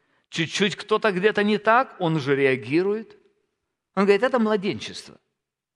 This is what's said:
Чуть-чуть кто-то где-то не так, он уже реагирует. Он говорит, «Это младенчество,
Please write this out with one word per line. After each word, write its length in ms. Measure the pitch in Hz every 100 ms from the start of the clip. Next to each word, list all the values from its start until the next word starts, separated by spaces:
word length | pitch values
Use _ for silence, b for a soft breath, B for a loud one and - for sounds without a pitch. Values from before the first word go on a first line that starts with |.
| _ _ _
Чуть-чуть 480 | - 151 - 196 -
кто-то 340 | - 214 220
где-то 320 | 185 208 208
не 160 | 208 208
так, 380 | 220 240 262 -
он 160 | 170
уже 220 | 160 131 139
реагирует. 800 | 135 127 113 156 196 220 220 - _ _ _ _ _ _ _ 190
Он 80 |
говорит, 180 | 196 202
«Это 160 | 247 247
младенчество, 800 | 214 214 196 110 - 90 - - _ _ _ _ _